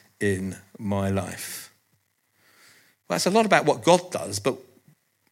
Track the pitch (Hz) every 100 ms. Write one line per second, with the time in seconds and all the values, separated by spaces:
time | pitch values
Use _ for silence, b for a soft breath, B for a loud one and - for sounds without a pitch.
0 | B - 104 95 95 - - - 104 101
1 | 98 98 90 - - - - _ _ _
2 | _ _ _ b b b b b b b
3 | - 170 180 214 214 160 143 123 160 180
4 | 180 - 101 101 135 - - _ _ _
5 | _ _ _